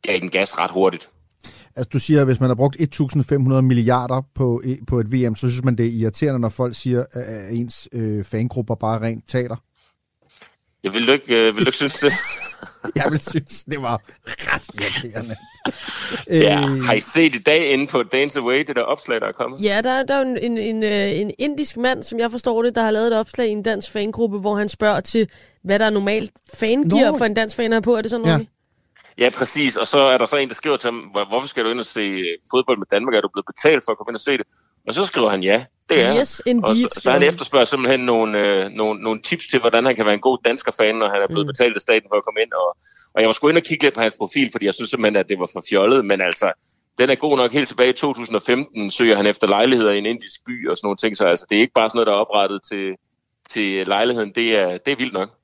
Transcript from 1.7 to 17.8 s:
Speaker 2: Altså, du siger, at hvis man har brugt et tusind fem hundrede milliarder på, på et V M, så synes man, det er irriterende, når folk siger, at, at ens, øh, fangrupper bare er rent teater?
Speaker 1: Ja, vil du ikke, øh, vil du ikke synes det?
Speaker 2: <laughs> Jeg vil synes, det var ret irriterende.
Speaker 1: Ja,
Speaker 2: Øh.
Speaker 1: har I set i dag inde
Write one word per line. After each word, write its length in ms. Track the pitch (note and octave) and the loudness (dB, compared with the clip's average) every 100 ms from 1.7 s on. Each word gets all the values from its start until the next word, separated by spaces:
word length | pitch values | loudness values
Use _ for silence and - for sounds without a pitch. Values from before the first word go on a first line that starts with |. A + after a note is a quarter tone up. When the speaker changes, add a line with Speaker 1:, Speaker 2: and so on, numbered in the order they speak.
| - | -10
Speaker 2:
Altså, 140 | B2 | -4
du 60 | C3+ | -4
siger, 200 | - D3+ | 2 4
at 60 | C3 | 4
hvis 120 | B2 | 4
man 100 | C3 | 2
har 60 | A#2+ | 2
brugt 200 | C#3 C3+ | 0 0
et 120 | D3+ | -4
tusind 320 | - C#3 D3+ | -2 -2 0
fem 180 | C3 E3 | 0 2
hundrede 200 | C3 C3 | 2 4
milliarder 600 | C3 A#2+ A#2 B2+ B2 B2+ C#3 - | 4 2 2 2 0 -4 -6 -2
på, 260 | C3 A#2 C3 C3 A2+ | -2 0 -4 -8 -2
på 120 | B2 | -2
et 120 | G#2+ | 0
V 180 | B2+ A#2+ | 0 0
M, 40 | G#2+ | 0
så 140 | B2+ | -2
synes 140 | B2 | 0
man, 120 | B2+ A#2 | 0 2
det 100 | A#2 | 0
er 60 | A#2 | 0
irriterende, 380 | A2 - D3+ C3 | -2 0 -2 0
når 100 | A2+ | -2
folk 260 | - B2 A2+ | -2 -4 -4
siger, 300 | C3 B2 B2+ | -2 -2 -2
at, 100 | A#2+ | -8
at 280 | G#2+ A2 G2 | -10 -12 -6
ens, 360 | A#2 A#2+ - - | -6 -4 -8 -10
øh, 300 | A#2+ A2 G#2+ | -6 -2 -4
fangrupper 520 | G2 A2 A#2+ - G#2+ A2+ | -4 -2 -2 -4 -4 -4
bare 200 | A2 A2+ | -2 -2
er 60 | |
rent 220 | A2+ A2+ - | -4 -6 -6
teater? 260 | B2+ B2 B2+ _ _ _ _ _ _ _ _ - _ _ _ | -4 -4 -8 _ _ _ _ _ _ _ _ -20 _ _ _
Speaker 1:
Ja, 60 | G2 | -6
vil 180 | G#2 A#2 | -2 2
du 40 | |
ikke, 240 | C#3 C3+ A#2 A2+ | 2 2 4 4
øh, 80 | G#2+ | 2
vil 100 | C3 | 0
du 40 | |
ikke 80 | - | 0
synes 160 | C#3+ | -4
det? 200 | - D3 - - - - - | 0 0 0 -8 -12 -16 -16
Speaker 2:
<laughs> 400 | - _ - - | -20 _ -6 -2
Jeg 100 | C#3+ | -2
vil 100 | D3 | -2
synes, 420 | - D#3 C#3+ - | -4 -6 -6 -12
det 180 | - D3 | -8 -6
var 200 | B2+ A#2 _ _ - | -4 -6 _ _ -14
ret 420 | - - D3 - | -8 -4 -4 -6
irriterende. 600 | - - - A#2+ A2 A#2 A2 G#5 A#5+ - - - - - - - | -8 -6 -6 -6 -10 -10 -12 -16 -10 -10 -8 -12 -10 -8 -8 0
Speaker 1:
Ja, 320 | E3 - G3+ C#3 | 4 4 4 0
Speaker 2:
Øh. 140 | C3+ | 0
Speaker 1:
har 100 | B2 | 2
I 60 | G#2+ | 0
set 360 | - E3 D#3+ B2 | 2 2 2 2
i 40 | |
dag 300 | B2 D#3 D3+ | 2 2 4
inde 180 | C3+ | 0